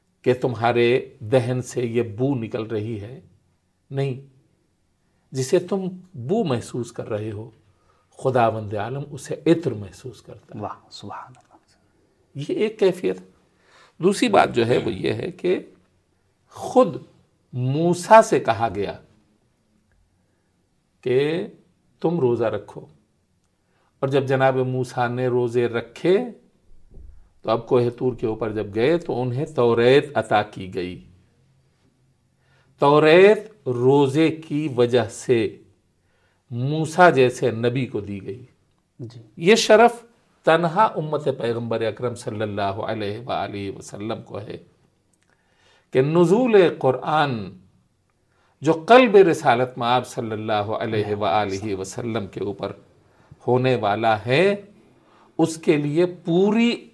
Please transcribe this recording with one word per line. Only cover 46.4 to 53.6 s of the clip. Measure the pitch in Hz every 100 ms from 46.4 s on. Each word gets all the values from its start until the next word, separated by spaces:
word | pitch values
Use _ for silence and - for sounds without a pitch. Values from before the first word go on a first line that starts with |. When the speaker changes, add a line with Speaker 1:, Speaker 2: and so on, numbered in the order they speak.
| 254 208 160 -
Speaker 1:
قرآن | 135 127 170 156 143 113 92 - _ _ _ _ _ _ _ _ _ _
جو | 139 165 160
قلب | 247 247 196 170
رسالت | 143 147 120 127 -
مآب | 120 127 123
صلی | - 113
اللہ | 107 110 107 104 -
علیہ | 110 107 101
وآلہ | 101 101 104 98 95 107
وسلم | 95 95 - 120 110 98
کے | -
اوپر | 101 98 98 - _ _ _ _ _ - -
ہونے | 123